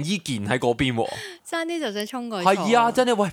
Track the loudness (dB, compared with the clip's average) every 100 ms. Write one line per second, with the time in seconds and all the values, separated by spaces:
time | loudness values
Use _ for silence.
0 | 0 -4 -4 -4 -2 0 0 2 0 0
1 | -2 -4 -12 -16 -8 -6 -4 -6 -6 -6
2 | -6 -8 -6 0 2 2 4 4 4 4
3 | 2 2 0